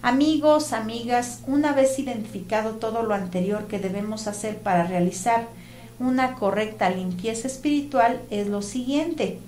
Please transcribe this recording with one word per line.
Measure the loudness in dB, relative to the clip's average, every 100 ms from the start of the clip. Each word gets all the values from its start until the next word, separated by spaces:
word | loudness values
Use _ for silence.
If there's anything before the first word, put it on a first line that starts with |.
Amigos, | 4 4 4 6 6 4 4
amigas, | -2 -4 -6 0 0 0 -8 0
una | 2 4
vez | 4 4 4
identificado | -4 -6 -6 -10 -2 0 0
todo | -4 -4 -2
lo | 0
anterior | 0 0 -2 0 -2 -2
que | -4
debemos | -2 -4 -4 -4 -6
hacer | -6 -6 -4
para | 2 2
realizar | 2 2 0 0 2 2 0 -14 -18 -18 -18 -4
una | 0 2 0
correcta | 0 0 0 -2 0 0
limpieza | 0 -2 -4 -4 -4 -6
espiritual | -2 0 0 2 4 4 2 -4
es | -4 -2
lo | -2
siguiente. | -4 -6 0 0 0 -2 -2 -4